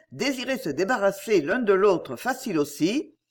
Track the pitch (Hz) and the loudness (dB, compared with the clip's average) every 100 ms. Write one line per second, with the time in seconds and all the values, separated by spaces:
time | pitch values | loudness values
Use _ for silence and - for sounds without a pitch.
0 | _ 131 254 262 247 262 180 139 190 247 | _ -6 -4 -4 -4 -4 -4 -2 0 2
1 | 196 190 - 202 147 247 220 190 202 175 | 0 0 2 2 2 0 2 4 4 4
2 | - 123 240 262 - 160 147 - 170 254 | -2 -8 -6 -4 -2 -2 -2 0 0 0
3 | - _ _ | -6 _ _